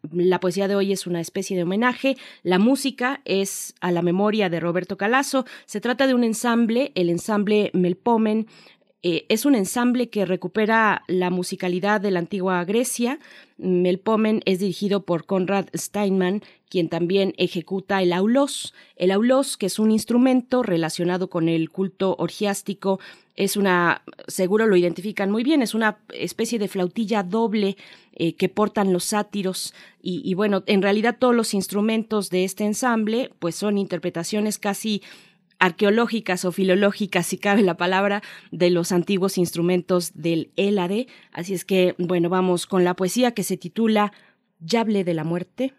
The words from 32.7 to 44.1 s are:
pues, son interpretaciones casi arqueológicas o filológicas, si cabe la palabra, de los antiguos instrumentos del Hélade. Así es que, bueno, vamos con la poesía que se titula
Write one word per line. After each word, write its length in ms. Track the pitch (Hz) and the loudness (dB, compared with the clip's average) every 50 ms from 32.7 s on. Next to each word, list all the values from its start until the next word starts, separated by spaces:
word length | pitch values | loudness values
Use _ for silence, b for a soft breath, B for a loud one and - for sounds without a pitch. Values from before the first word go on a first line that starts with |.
| 214 - 254 247 233 226 214 202 226 233 269 - _ _ | -2 -2 -2 0 0 0 0 -2 -2 -2 -4 -6 _ _
pues, 160 | - 170 165 | -6 -6 -4
son 220 | - 196 214 208 202 | -2 -2 -2 0 0
interpretaciones 800 | 196 - 185 165 - 175 170 165 165 - - 214 208 214 202 - | -2 -4 -6 -6 -6 -6 -6 -6 -6 -4 -2 -2 -2 -2 -4 -4
casi 440 | - 208 202 - - 220 208 196 B B B B B B B B B _ _ _ | -4 -4 -4 -4 -4 -4 -4 -4 B B B B B B B B B _ _ _
arqueológicas 840 | 180 185 170 - 214 202 208 233 240 - 226 226 175 - 180 180 - | 2 2 2 2 2 4 4 4 2 0 -2 -4 -2 -4 -4 -2 -2
o 60 | 185 | -4
filológicas, 760 | 170 196 190 185 180 196 202 202 202 - 208 185 - 180 175 | 0 0 2 2 4 4 4 2 2 0 -6 -2 -2 -2 -2
si 120 | - 190 - | -2 -6 -4
cabe 240 | - 202 202 220 | 0 2 4 4
la 140 | 208 185 165 | 4 2 2
palabra, 440 | - 180 180 185 190 196 202 202 208 B B B B B B | 0 0 0 0 0 0 0 -2 -4 B B B B B B
de 180 | - 160 175 175 | -2 2 2 4
los 200 | 180 170 175 - | 4 2 2 2
antiguos 480 | 185 175 160 - 208 190 185 196 - 190 | 0 0 2 2 0 0 0 0 2 0
instrumentos 720 | 175 165 - 170 170 175 185 180 175 - 185 180 170 165 | 0 0 0 -2 0 2 2 0 0 2 0 0 0 -2
del 380 | _ - 151 165 165 165 - - _ | _ -6 -4 -2 -2 -2 -4 -4 _
Hélade. 500 | 165 196 202 208 196 175 175 196 220 262 B B B B B | -2 0 0 2 0 0 -2 -2 -4 -4 B B B B B
Así 240 | _ - 175 190 196 | _ -12 -8 -6 -6
es 100 | 175 - | -8 -2
que, 300 | - 196 190 180 180 - - | 0 4 4 4 4 2 -2
bueno, 300 | 180 165 185 175 170 175 | -2 0 2 2 2 2
vamos 380 | 185 185 185 185 180 175 - | 2 2 2 2 0 0 -2
con 160 | _ - 185 | _ 2 2
la 120 | 180 180 180 | 2 2 2
poesía 380 | - 190 185 - 240 254 240 | 0 -2 -2 0 2 0 0
que 120 | 240 - 180 | 0 -2 -4
se 120 | - 190 | -4 -6
titula 560 | 175 - 175 _ 214 226 220 220 214 208 202 | -6 -8 -10 _ 0 2 2 4 2 0 0